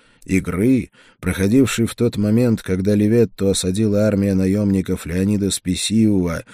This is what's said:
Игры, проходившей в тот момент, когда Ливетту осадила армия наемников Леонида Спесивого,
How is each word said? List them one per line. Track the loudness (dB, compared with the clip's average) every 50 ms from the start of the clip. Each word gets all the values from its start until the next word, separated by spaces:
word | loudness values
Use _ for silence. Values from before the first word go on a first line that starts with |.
| _ _ _ _ -6
Игры, | -4 -2 -2 -2 -2 -2 0 0 2 2 0 -2 -6 _ _ _ _ _ _
проходившей | -6 -6 -4 -2 0 2 4 2 2 2 0 -2 -2 -4
в | -2
тот | -2 -2 -2 0
момент, | -2 0 0 2 2 2 2 0 -2
когда | -2 -4 -4 -2 0 0 2
Ливетту | 2 2 4 4 4 2 2 0 -2 -2 0
осадила | 0 0 -2 -2 -2 0 0 0 0 2 2
армия | 2 2 2 0 0 0
наемников | 0 0 0 0 0 0 0 0 0 0 -2 -6 -6 -6 -4
Леонида | -4 -2 0 0 0 0 -2 -2
Спесивого, | -4 -4 -4 -4 -4 -4 -4 -2 0 2 2 2 2 2 0 -2 -4 -6 -10 -14